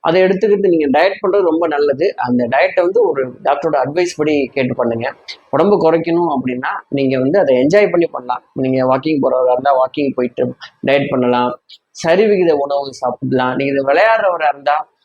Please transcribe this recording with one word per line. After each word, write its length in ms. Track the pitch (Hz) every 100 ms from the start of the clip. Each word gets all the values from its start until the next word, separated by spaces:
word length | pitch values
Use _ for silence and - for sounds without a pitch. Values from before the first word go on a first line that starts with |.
அதை 200 | 165 175
எடுத்துக்கிட்டு 460 | 185 190 214 202 196
நீங்க 320 | 165 147 143
டயட் 280 | 180 - 190
பண்றது 140 | 202
ரொம்ப 260 | 180 160 170
நல்லது. 460 | 143 147 135 185 -
அந்த 300 | 123 123 117
டயட்டை 340 | 135 185 185
வந்து 280 | 175 208 196
ஒரு 220 | 139 127 123
டாக்டரோட 340 | - 143 165 147
அட்வைஸ் 280 | 131 156 175
படி 300 | - 151 147
கேட்டு 300 | 131 139 123
பண்ணுங்க. 400 | 120 117 113 123 - - - _
உடம்பு 320 | 139 190 180
குறைக்கணும் 560 | 160 165 165 170 170 135
அப்படின்னா 300 | 120 127 143 202 _
நீங்க 300 | 139 135 131
வந்து 200 | 131 190
அதை 160 | 147
என்ஜாய் 360 | 127 139 202 196
பண்ணி 140 | 175
பண்ணலாம். 380 | 165 139 123 123 _
நீங்க 320 | - 131 131
வாக்கிங் 340 | 127 131 156 151
போறவரா 300 | 135 127 127
இருந்தா 200 | 127 139
வாக்கிங் 420 | 135 131 - 139
போயிட்டு 400 | 127 123 - 127 - - _ -
டயட் 220 | 139 139
பண்ணலாம், 500 | 135 123 123 123 123 _ - _
சரி 360 | - 165 165
விகித 280 | 220 202 175
உணவு 400 | 147 139 143 139
சாப்பிடலாம். 640 | 127 123 123 131 131 127
நீங்க 180 | 127 139
இது 140 | 139 135
விளையாடுறவரா 600 | 156 220 220 202 175 151
இருந்தா 400 | 143 143 151 - _